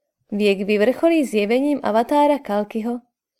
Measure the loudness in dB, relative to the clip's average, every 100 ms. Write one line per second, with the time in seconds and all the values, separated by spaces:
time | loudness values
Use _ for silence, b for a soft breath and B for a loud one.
0 | _ _ _ -2 0 0 0 0 2 2
1 | 2 2 0 -2 0 0 0 -2 0 0
2 | 2 2 2 2 -2 -4 -4 -6 -6 -8
3 | -10 _ _